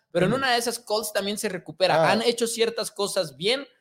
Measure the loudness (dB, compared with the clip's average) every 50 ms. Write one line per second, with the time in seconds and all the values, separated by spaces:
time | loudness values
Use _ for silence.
0 | _ _ 0 2 2 2 2 2 2 2 0 2 0 -2 -6 -6 -4 -2 -2 -2
1 | -2 -2 -4 -4 -2 -2 -4 -4 -4 -6 -6 -6 -10 -10 -4 0 2 4 4 4
2 | 4 4 4 4 2 0 0 0 -2 -4 0 0 -2 -2 0 -4 -8 -8 -4 -4
3 | -4 -2 0 -2 -4 -4 -6 -4 -2 -2 -2 -2 -4 -12 _ _